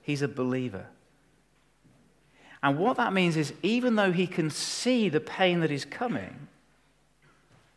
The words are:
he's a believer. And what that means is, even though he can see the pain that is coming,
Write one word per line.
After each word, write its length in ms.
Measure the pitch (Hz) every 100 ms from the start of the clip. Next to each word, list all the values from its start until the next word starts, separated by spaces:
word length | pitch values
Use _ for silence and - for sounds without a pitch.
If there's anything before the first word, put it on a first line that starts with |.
he's 200 | - 143
a 80 | 139
believer. 580 | - 127 127 127 95 95 - _ _ _ _ _ _ _ _ _ _ _ _ _ _ - -
And 160 | 139 139
what 180 | 208 262
that 140 | 226
means 240 | 190 175 160
is, 180 | 143 123
even 340 | 180 233 247 220
though 180 | 196
he 120 | 175 175
can 240 | - 156
see 600 | 143 - - 240 254 208
the 100 | 151
pain 400 | 156 - 190 175
that 100 | 160
is 120 | 143
coming, 640 | - - 247 151 95 135 143 - _ _ _ _ _ _ _ _ _ _ _